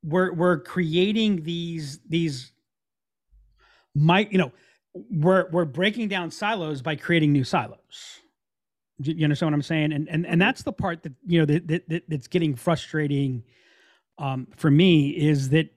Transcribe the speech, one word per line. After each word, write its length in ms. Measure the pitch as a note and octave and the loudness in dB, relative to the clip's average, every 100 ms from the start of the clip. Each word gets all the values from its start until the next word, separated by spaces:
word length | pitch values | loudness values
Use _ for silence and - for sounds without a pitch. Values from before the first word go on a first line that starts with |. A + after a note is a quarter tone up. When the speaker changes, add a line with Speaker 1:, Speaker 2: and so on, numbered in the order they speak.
Speaker 1:
we're, 280 | E3 E3+ F#3 | -2 0 0
we're 260 | F3 F3+ E3+ | 0 2 0
creating 800 | - - E3+ E3 F#3+ G#3+ A3 F#3+ | -2 -4 -2 0 0 2 0 0
these, 560 | D#3 E3+ E3+ E3 D3 C#3 - | -4 -8 -6 -8 -10 -14 -4
these 440 | E3 E3 C3+ - _ _ _ _ _ _ _ _ _ _ _ _ _ _ D3 | -2 -2 -4 -12 _ _ _ _ _ _ _ _ _ _ _ _ _ _ 0
my, 320 | D#3 F3+ G#3 | 4 4 4
you 80 | F#3+ | 0
know, 140 | C#3+ - _ _ _ | 0 -4 _ _ _
we're, 540 | F3+ A3+ F3 D#3 F#3+ E3+ | -20 -8 0 4 4 2
we're 140 | E3+ | -2
breaking 440 | E3 C3 F#3+ G#3+ G#3+ | -2 0 -2 -2 -4
down 220 | F#3+ E3+ | -4 -6
silos 520 | - G#3 A3 D#3 C#3+ | -6 -4 -4 -4 -6
by 140 | B2+ D3+ | -6 -6
creating 360 | - E3+ D#3 | 0 2 4
new 120 | C#3+ | 2
silos. 760 | B2+ E3+ G2 - _ - - - _ _ _ _ _ _ _ _ | 2 -2 -2 -10 _ -20 -20 -20 _ _ _ _ _ _ _ _
Do 120 | C#3+ | -6
you 120 | D#3+ | -2
understand 280 | D3+ C#3+ E3 | 0 0 0
what 20 | |
I'm 80 | D3 | -2
saying? 300 | C#3 D#3+ D3+ | -2 -2 0
And, 160 | D3+ D#3 | -2 -4
and, 180 | D#3+ E3+ | -4 0
and 0 | |
Speaker 2:
Mm-hmm. 120 | E3+ | 2
Speaker 1:
that's 240 | G3 C4+ | 2 0
the 100 | - | -8
part 300 | - G3 E3+ | -6 -6 -6
that, 100 | E3 B2+ - | -12 -16 0
you 120 | E3+ | 2
know, 60 | D#3 | 2
that, 220 | D3+ F3 | 0 0
that, 200 | D#3+ - | -6 -4
that, 140 | D#3+ - | -10 -6
that's 200 | D#3 - | -10 -4
getting 260 | F3+ E3 | -2 -2
frustrating, 880 | B2+ - D#3+ - D#3+ D3 C#3+ C#3 B2+ - _ _ _ _ _ _ - | -2 -2 -2 -2 -4 -2 0 -2 -4 -10 _ _ _ _ _ _ -10
um, 280 | C#3 C3 B2 - | -8 -6 -10 -2
for 140 | D#3 | 4
me 400 | C#3+ F#3 D#3+ C#3+ | 6 8 6 4
is 400 | D3+ D3+ D3 C3+ | 2 2 2 2
that 200 | D#3 D#3 | 0 0